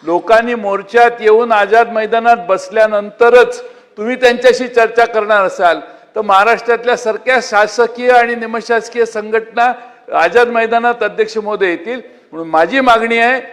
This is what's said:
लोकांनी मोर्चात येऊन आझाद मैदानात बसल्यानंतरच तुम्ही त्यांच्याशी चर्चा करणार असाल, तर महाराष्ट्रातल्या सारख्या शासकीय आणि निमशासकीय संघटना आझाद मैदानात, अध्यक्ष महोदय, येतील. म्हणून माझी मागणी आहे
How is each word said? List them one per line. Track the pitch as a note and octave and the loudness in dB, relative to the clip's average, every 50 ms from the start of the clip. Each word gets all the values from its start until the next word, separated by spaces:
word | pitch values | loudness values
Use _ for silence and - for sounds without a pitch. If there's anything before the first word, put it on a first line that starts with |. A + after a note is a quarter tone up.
| _ | _
लोकांनी | D#3 E3+ F3 E3 - A3+ A3 A#3 A#3+ A#3+ | -2 -4 -4 0 2 2 2 2 0 -6
मोर्चात | A#3 G#3 G3+ G3 G3 G3 - - A#3 A#3+ A#3+ A#3 A#3+ | -6 -4 -4 -6 -6 -6 -2 2 2 2 2 2 0
येऊन | A3+ G#3+ G#3+ A3 A#3+ A#3 | 2 2 4 4 4 2
आझाद | A#3 G#3 G3+ G3 G#3 A3+ A#3 G3+ | 0 0 2 2 2 2 2 2
मैदानात | A3 A3 A3 G#3+ A3+ A#3 A3+ A#3 A#3 A#3 - E3+ | -2 -6 -4 -2 -2 0 2 2 0 0 0 -2
बसल्यानंतरच | F#3+ F#3 F#3 - G3+ A3 G#3+ G#3+ G#3+ G3+ G#3 G#3 G#3 _ A#3 A#3+ B3 B3 B3 A#3+ - - - - - - _ _ _ - | -2 -4 -4 -6 0 0 0 2 0 -4 -6 -6 -2 _ 2 4 6 6 4 4 0 -12 -14 -18 -20 -20 _ _ _ -10
तुम्ही | G#3 A3+ B3+ | -6 -6 -6
त्यांच्याशी | B3 B3+ A#3+ A#3+ A#3+ B3 B3+ A#3 - B3+ B3 | 0 2 0 0 4 2 2 2 2 -2 -2
चर्चा | - A#3 A3+ A3 A3+ A#3 A#3 | 0 0 0 2 2 0 0
करणार | A#3 A#3 A3 G#3+ G#3 A3 G#3 F#3+ | 2 0 -4 -2 0 0 0 0
असाल, | F#3 - - F#3+ F3 D#3+ D#3 C#3+ - - - _ _ _ | 0 -2 0 0 0 0 0 -6 -16 -20 -20 _ _ _
तर | G#3+ | -8
महाराष्ट्रातल्या | A3 G#3 G3 F#3+ G3+ A3 A#3 F#3+ - A#3+ A#3+ A#3 A#3+ A#3+ B3 - | -2 2 2 4 4 4 2 0 0 -2 -2 -2 0 -2 -2 -2
सारख्या | B3 A3 G#3+ G#3+ - B3 B3+ B3 | -2 -4 -6 -4 -2 0 0 0
शासकीय | - - A3+ G3+ G#3+ G#3 - - A#3+ A#3 A#3+ A#3+ B3 B3 | -2 0 0 0 0 0 0 -2 -2 -2 -2 -4 0 4
आणि | B3 A#3+ A#3 A#3 A#3+ | 4 4 4 2 -2
निमशासकीय | A#3 A3+ A3+ A3+ A#3 G#3 - A#3 A3+ A3 - - A#3+ A#3 | -6 -8 -8 -8 -8 -4 -2 -2 -2 -2 -6 -2 -2 -2
संघटना | A3 A3 G#3+ G#3 G#3+ G#3+ A3+ A3+ A3 G3 A#3 A#3 B3 - - - - - _ _ - - | -2 -2 -10 -8 -4 -4 -4 -4 -4 -2 0 0 0 0 -4 -12 -20 -20 _ _ -4 0
आझाद | - D#3+ F3 F3 A#3+ B3 A#3 | 0 0 2 4 2 2 2
मैदानात, | A#3 A#3 A3+ A3 A3+ A#3 A#3 A#3+ A#3+ A#3+ A3 | 0 -2 -2 0 -2 0 0 0 -2 -2 -4
अध्यक्ष | G#3 F#3 A3 A3 G#3+ - A3 | -4 -2 -2 -4 -2 -4 -8
महोदय, | G#3 G#3 G#3+ G3+ G3 F#3 | -6 -6 -4 -4 -2 -2
येतील. | E3+ D#3+ E3+ A3 B3 B3+ A3 - - _ _ _ | -4 -4 -6 -10 -12 -12 -12 -18 -20 _ _ _
म्हणून | - D#3+ E3 E3 | -14 -14 -12 -4
माझी | D#3+ D#3+ E3 F3 A3 C4+ | 0 0 0 0 0 0
मागणी | C4 B3+ A#3 A3+ A3 A3+ A#3 A#3 | 2 2 2 2 2 -2 0 0
आहे | A#3 A#3+ B3+ C4 A#3+ - | 0 0 0 -2 -6 -12